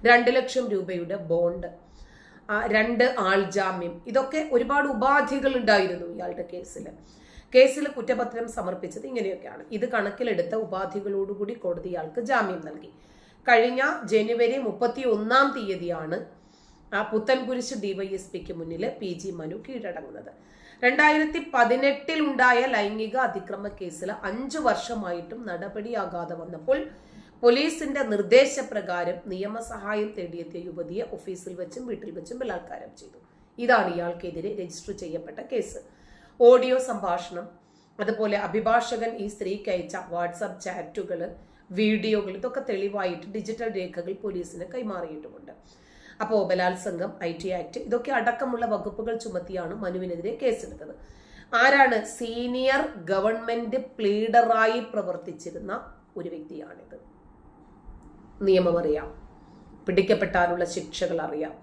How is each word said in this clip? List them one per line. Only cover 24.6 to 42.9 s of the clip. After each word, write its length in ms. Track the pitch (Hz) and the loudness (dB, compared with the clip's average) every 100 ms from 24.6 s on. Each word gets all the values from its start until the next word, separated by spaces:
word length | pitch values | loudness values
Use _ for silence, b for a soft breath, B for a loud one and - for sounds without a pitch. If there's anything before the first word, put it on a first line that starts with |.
| 247 - - 226 185 175 170 233 220 | 2 2 -2 -6 -4 -6 -8 -12 -8
നടപടിയാകാതെ 840 | 175 202 208 214 233 180 175 165 | -8 -8 -8 -6 -4 -4 -6 -8
വന്നപ്പോൾ 440 | 170 170 165 165 285 - B B B B B | -8 -10 -10 0 0 0 B B B B B
പോലീസിന്റെ 600 | 240 240 311 320 302 277 247 | 4 6 2 -2 -4 -2 0
നിർദ്ദേശപ്രകാരം 1040 | 208 180 247 285 - - 214 190 175 170 175 202 | 0 6 8 8 2 -6 -6 -4 -2 -2 -4 -6
നിയമസഹായം 800 | 185 202 226 226 220 202 214 214 - | -6 -6 -6 -10 -10 -4 -2 -2 -4
തേടിയെത്തിയ 440 | 175 170 165 175 175 | -8 -8 -10 -10 -10
യുവതിയെ 360 | 160 156 180 233 202 | -8 -6 -6 -6 -8
ഓഫീസിൽ 360 | - 180 - 180 | -8 -10 -10 -10
വെച്ചും 260 | 175 240 247 | -10 -10 -8
വീട്ടിൽ 240 | 208 208 | -8 -8
വെച്ചും 280 | 170 156 247 | -12 -12 -8
ബലാത്കാരം 520 | 247 180 - - - - | -6 -6 -8 -14 -14 -20
ചെയ്തു. 180 | - - _ b b - | -20 -20 _ b b -6
ഇതാണ് 360 | 240 233 180 | 4 4 4
ഇയാൾക്കെതിരെ 560 | 170 175 175 180 160 185 208 | -2 -4 -4 -8 -8 -8 -6
രജിസ്റ്റർ 340 | 180 - - 196 | -8 -12 -12 -10
ചെയ്യപ്പെട്ട 360 | 170 160 - 151 - | -8 -10 -10 -14 -4
കേസ്. 260 | 247 185 - - b b b b b | -4 -4 -8 -18 b b b b b
ഓഡിയോ 380 | 240 254 254 254 254 | 10 10 8 2 0
സംഭാഷണം, 580 | 208 190 175 - 175 165 - _ b b - | -4 -2 -2 -4 -10 -12 -16 _ b b -4
അതുപോലെ 380 | 202 214 214 202 196 | -2 0 0 0 0
അഭിഭാഷകൻ 640 | 202 214 233 233 226 226 226 | 0 4 2 2 -4 -4 -4
ഈ 40 | 202 | -8
സ്ത്രീക്ക് 360 | - 190 202 214 | -6 -6 -4 -4
അയച്ച 220 | 180 165 190 180 | -4 -4 -10 -6
WhatsApp 420 | 170 175 170 202 185 | -4 -4 -4 -8 -6
ചാറ്റുകൾ, 560 | 190 180 - - 180 170 175 - b b b | -8 -8 -8 -8 -6 -6 -6 -10 b b b
വീഡിയോകൾ, 600 | 185 214 214 220 214 202 190 | 0 2 2 2 0 0 -6
ഇതൊക്കെ 220 | - 180 - | -6 -6 -4
തെളിവായിട്ട് 560 | 196 202 | -2 -2